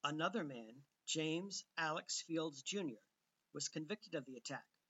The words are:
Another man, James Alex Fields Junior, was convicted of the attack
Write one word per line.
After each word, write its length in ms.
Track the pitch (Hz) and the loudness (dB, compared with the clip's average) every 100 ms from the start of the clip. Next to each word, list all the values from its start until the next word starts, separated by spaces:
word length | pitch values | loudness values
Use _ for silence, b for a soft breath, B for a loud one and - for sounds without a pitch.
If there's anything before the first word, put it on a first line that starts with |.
Another 420 | 147 156 175 208 | 0 4 4 2
man, 280 | 151 123 110 127 - _ - | 0 -4 -10 -16 -20 _ 0
James 560 | 156 156 165 196 185 - - | 2 4 2 0 -6 -4 0
Alex 460 | 160 160 - - - | 2 2 0 -4 2
Fields 360 | 160 160 135 | 2 2 -2
Junior, 400 | - 202 165 110 _ _ _ _ _ | -2 0 0 -2 _ _ _ _ _
was 140 | 147 - | -4 -2
convicted 460 | 160 156 214 - | -2 -2 -4 -2
of 120 | 160 131 | -4 -2
the 100 | 127 | -8
attack 280 | - 127 - _ | -4 -6 -6 _